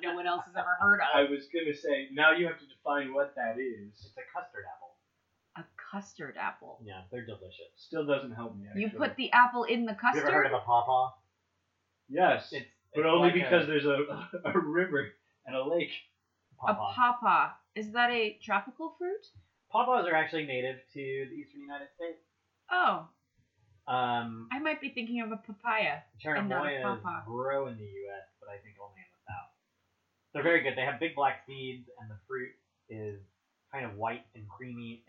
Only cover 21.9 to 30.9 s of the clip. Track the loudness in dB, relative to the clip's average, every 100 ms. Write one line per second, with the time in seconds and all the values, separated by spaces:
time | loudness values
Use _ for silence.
21.9 | -10 -10 -10 _ _ _ _ -2 2 4
22.9 | 2 -6 _ _ _ _ _ _ _ -2
23.9 | 0 2 0 -2 -8 -8 -4 -4 -4 -6
24.9 | -8 -4 -4 -4 -8 -12 -8 -2 0 0
25.9 | -4 -10 -10 -4 -2 0 -2 -2 -2 -2
26.9 | -4 -6 -8 -6 -6 -2 -2 -2 -6 -12
27.9 | -12 -12 -12 -16 _ -18 -16 -18 -20 -20
28.9 | -20 -20 _ -14 -12 -14 _ _ _ _
29.9 | _ _ _ _ -2 2 4 2 -2 -2